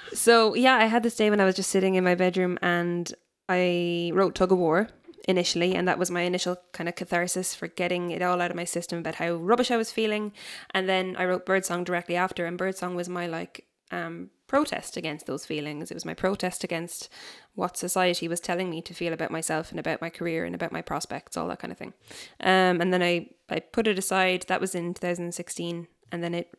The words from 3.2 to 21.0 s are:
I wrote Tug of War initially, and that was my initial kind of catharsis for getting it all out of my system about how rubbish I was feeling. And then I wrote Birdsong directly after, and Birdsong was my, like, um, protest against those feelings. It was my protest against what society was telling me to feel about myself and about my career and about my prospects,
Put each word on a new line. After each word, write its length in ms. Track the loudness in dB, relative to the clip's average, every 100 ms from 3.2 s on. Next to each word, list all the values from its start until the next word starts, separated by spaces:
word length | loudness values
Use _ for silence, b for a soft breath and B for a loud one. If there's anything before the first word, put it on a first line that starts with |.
| _ _ -2
I 640 | 2 2 2 0 0 2
wrote 220 | 4 4 4
Tug 160 | 4
of 60 | 4
War 320 | 4 4 2 -4 -20 -6 0
initially, 460 | 2 2 2 2 2
and 120 | 2
that 100 | 2
was 140 | 0
my 100 | 0
initial 360 | 0 0 -2 -4 -8
kind 140 | -8 -6
of 60 | -6
catharsis 600 | -2 0 0 -2 -4 -6
for 120 | -8
getting 440 | -2 -2 0 -2
it 100 | -2
all 200 | 0 0
out 100 | 0
of 60 | -4
my 60 | -4
system 340 | -4 -4 -4
about 160 | -6 -4
how 180 | -2 0
rubbish 360 | 4 4 4
I 60 | 0
was 140 | 0
feeling. 420 | -2 0 0 -4 B B B B
And 160 | -2 2
then 280 | 0 0 -2
I 80 | 0
wrote 200 | 0 2
Birdsong 380 | 0 0 -2
directly 320 | -2 -4 -2 0
after, 300 | 0 -2 -4
and 120 | -2
Birdsong 380 | -4 -4 -4 -4
was 140 | -4
my, 160 | -4 -4
like, 400 | -6 -8 -14 -20 _ _
um, 380 | -8 -6 -8 -14 _ -2
protest 500 | 0 0 -2 -6 -8
against 280 | -6 -6 -6
those 200 | -8 -6
feelings. 440 | -6 -6 -8 -8
It 60 | -8
was 100 | -8
my 80 |
protest 500 | -4 -2 -2 -4 -4
against 460 | -6 -6 -6 -10 -12 B B B B -6
what 220 | -6 -4
society 500 | -2 2 2 2 -2
was 120 | -4
telling 300 | -2 -2 -2
me 120 | -6
to 100 | -10
feel 200 | -6 -4
about 180 | -2 -4
myself 400 | -4 -2 -4 -4
and 80 | -6
about 220 | -4 -4
my 80 | -6
career 340 | -6 -4 -2 -4
and 80 |
about 180 | -4 -6
my 100 | -6
prospects, 520 | -6 -6